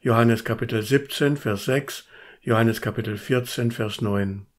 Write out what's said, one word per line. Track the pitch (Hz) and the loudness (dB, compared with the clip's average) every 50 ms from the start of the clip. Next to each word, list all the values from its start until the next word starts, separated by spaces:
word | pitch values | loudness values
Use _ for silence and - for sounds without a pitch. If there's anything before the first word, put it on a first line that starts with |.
Johannes | _ 131 113 113 117 117 113 107 - | _ 4 4 6 6 4 4 2 0
Kapitel | - 113 - 123 117 117 110 | -4 -4 -4 -4 -4 -4 -4
siebzehn, | 107 104 131 135 135 - - - 151 143 147 | 0 2 2 2 2 -2 -2 0 2 2 2
Vers | 143 - 110 104 98 - | 0 -2 -2 -2 -2 0
sechs, | - 131 143 139 - - - - _ - - - - - _ | 0 0 0 -2 -4 -14 -14 -16 _ -20 -20 -20 -20 -20 _
Johannes | _ 127 113 110 113 113 110 - | _ 0 2 4 4 2 2 0
Kapitel | - 110 - - 107 110 104 | -4 -4 -4 -4 -6 -6 -8
vierzehn, | 101 - - 127 123 123 - - - 120 117 | -8 -2 0 0 0 0 -2 -4 -2 -2 -2
Vers | 117 - 110 104 101 - | 0 -2 -4 -4 -2 -2
neun. | 113 104 101 101 101 98 98 101 101 _ _ | -2 0 2 0 0 -2 -4 -8 -12 _ _